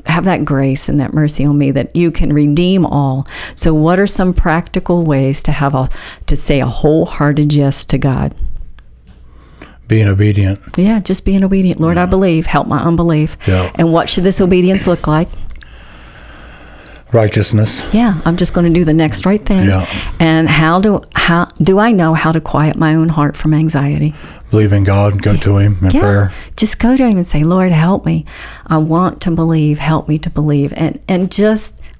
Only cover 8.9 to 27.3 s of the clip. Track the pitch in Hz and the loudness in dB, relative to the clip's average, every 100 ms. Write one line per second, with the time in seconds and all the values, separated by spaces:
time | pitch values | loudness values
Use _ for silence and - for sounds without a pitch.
8.9 | - - - - - - - - - - | -20 -20 -20 -20 -20 -20 -20 -20 -20 0
9.9 | 110 101 98 104 101 98 98 - - 196 | 2 2 2 2 2 0 -2 -6 0 2
10.9 | 226 185 190 - 196 190 190 185 - 160 | 2 0 -2 0 0 2 2 0 0 0
11.9 | 170 180 190 190 165 156 143 - 139 165 | 0 0 2 2 0 0 0 0 -2 0
12.9 | 170 170 151 156 - - 92 92 - 165 | 0 2 0 -2 -4 -2 -2 -2 -2 0
13.9 | 165 - - 185 180 180 180 180 190 185 | 2 0 0 0 2 2 2 2 0 0
14.9 | 170 - 151 175 - - - - - - | -2 0 -2 -2 -6 -10 -12 -18 -20 -20
15.9 | - - - - - - - - - - | -20 -20 -20 -20 -20 -20 -20 -20 -20 -20
16.9 | - - 117 107 107 101 107 110 - - | -20 -2 0 2 0 0 0 0 -4 -2
17.9 | 214 240 165 160 170 175 180 170 165 156 | 0 2 0 -2 0 0 0 2 2 2
18.9 | 160 151 - 185 208 - - 98 92 90 | 2 2 0 0 0 0 0 2 0 -2
19.9 | - - - 165 160 160 151 160 175 214 | -8 -10 -2 0 2 2 2 2 2 2
20.9 | 196 - - - 170 - - 165 190 226 | 0 -4 -4 0 0 -2 0 2 4 4
21.9 | 202 160 160 160 160 - 139 151 - 160 | 2 2 2 0 -2 -2 0 0 0 0
22.9 | 160 165 156 147 - 156 151 160 143 139 | 2 2 0 -2 -2 0 0 0 0 -2
23.9 | 147 151 151 - - - 107 104 101 98 | -2 -2 -4 -16 -20 -2 0 2 2 2
24.9 | 98 104 98 101 101 101 101 104 92 92 | 2 2 0 0 0 2 2 2 2 2
25.9 | 285 101 101 101 - - - 214 - 233 | 2 2 2 0 -4 -12 -2 -2 0 0
26.9 | 269 247 190 175 | 2 2 0 0